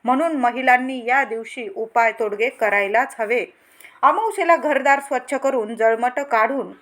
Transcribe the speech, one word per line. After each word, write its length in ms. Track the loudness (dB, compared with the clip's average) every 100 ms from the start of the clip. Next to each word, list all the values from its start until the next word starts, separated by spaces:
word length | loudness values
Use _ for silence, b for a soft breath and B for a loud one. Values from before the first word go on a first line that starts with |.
म्हणून 320 | 0 0 0 0
महिलांनी 680 | 0 0 2 2 2 -6 0
या 180 | 0
दिवशी 440 | 0 -6 -8 -12 -10 -8
उपाय 360 | -2 2 2
तोडगे 360 | 0 -6 -2 -4
करायलाच 680 | 0 0 2 2 0 0 -4
हवे. 260 | -2 -2 -4 _ B B B B
अमावस्येला 540 | 2 2 -2 0 2 2
घरदार 440 | 2 0 2 0
स्वच्छ 340 | 0 -6 -4
करून 400 | -2 0 -2 -4
जळमट 460 | 0 2 2 -2 -4
काढून 460 | 0 0 2 -2 -6 -14